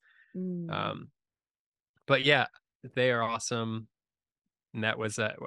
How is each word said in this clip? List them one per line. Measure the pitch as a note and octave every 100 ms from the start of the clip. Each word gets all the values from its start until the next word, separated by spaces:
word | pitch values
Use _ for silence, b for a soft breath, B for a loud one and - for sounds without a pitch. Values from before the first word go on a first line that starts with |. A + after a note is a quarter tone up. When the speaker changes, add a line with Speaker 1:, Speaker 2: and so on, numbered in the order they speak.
| b b b
Speaker 1:
Mm. | F#3 F#3 F3+ E3+ G2 G2+
Speaker 2:
um, | G2+ - _ _ _ _ _ _ _ _ _ -
but | C3+
yeah, | C#3 C#3+ B2 - _ _ B2+ -
they | B2+
are | A#2+
awesome. | A2+ A2+ - A#2+ A2+ A2 A2 _ _ _ _ _ _ _ _
And | A#2
that | A2 A2
was | A2 G#2+
a, | G#2+ -